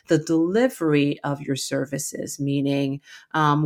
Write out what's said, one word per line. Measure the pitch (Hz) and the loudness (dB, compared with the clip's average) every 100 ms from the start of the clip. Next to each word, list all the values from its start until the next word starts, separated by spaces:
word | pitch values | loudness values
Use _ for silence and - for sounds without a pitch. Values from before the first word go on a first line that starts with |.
| - | 2
the | 165 | 2
delivery | 156 160 165 208 254 - 160 147 143 - | 4 2 2 2 2 0 0 2 2 0
of | 143 143 | -4 -4
your | 143 135 | -4 -6
services, | - 139 139 147 - - - - | -4 -4 -4 -6 -8 -8 -10 -6
meaning, | 139 139 139 139 139 143 - - - | -2 0 0 0 -2 -4 -10 -20 -6
um, | 156 151 147 | 0 2 2